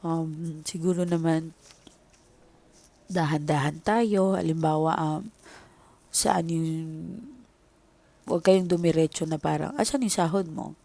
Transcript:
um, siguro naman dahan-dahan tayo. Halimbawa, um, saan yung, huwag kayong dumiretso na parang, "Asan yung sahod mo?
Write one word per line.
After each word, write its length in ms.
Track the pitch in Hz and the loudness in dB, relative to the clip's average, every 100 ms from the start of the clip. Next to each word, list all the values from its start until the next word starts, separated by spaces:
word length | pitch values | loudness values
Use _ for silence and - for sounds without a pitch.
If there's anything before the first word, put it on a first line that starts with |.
| 170 | -2
um, 560 | 165 160 156 165 156 | -2 -2 -4 -8 -8
siguro 400 | 156 180 170 180 | -8 -4 0 0
naman 480 | 175 170 165 160 165 - - - - - _ _ _ - - - _ - - _ _ | 0 2 2 0 -2 -14 -20 -20 -20 -20 _ _ _ -20 -20 -20 _ -20 -20 _ _
dahan-dahan 720 | 180 156 156 147 151 143 151 | -2 0 0 0 0 0 -2
tayo. 560 | 185 214 233 202 190 190 | 0 2 2 2 2 2
Halimbawa, 560 | 165 160 160 156 160 - | 0 0 0 2 2 0
um, 320 | 156 156 220 - - - - - - - _ - | 0 -4 -8 -18 -20 -20 -20 -20 -20 -20 _ -2
saan 320 | - 185 170 | 2 2 2
yung, 240 | 165 160 160 160 160 165 185 254 254 240 _ _ _ _ _ _ _ - | -2 -2 -4 -6 -10 -12 -12 -16 -20 -20 _ _ _ _ _ _ _ -4
huwag 160 | 175 | 0
kayong 260 | 165 190 180 | 4 4 4
dumiretso 560 | 170 170 160 160 - 160 | 2 2 4 2 0 -4
na 120 | 156 | -2
parang, 360 | 156 151 156 277 | -2 -2 -2 -2
"Asan 300 | - 285 233 | 0 0 0
yung 80 | |
sahod 340 | - 170 190 180 | 2 2 0 -2
mo? 280 | 156 - 156 | -8 -10 -14